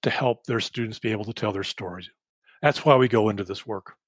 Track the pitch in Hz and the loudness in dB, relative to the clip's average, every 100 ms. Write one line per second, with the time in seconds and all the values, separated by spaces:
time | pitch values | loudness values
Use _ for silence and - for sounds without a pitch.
0 | 123 - 127 117 - 117 - - 113 107 | -4 0 0 -2 -2 -4 -4 -6 -6 -6
1 | 113 110 104 - 110 98 92 - 92 90 | -4 -4 -6 -6 -4 -4 -6 -8 -10 -10
2 | - _ _ _ _ _ 147 - 151 131 | -16 _ _ _ _ _ 0 2 6 6
3 | 127 117 107 101 95 95 - 98 - - | 6 4 2 0 -4 -8 -10 -10 -12 -20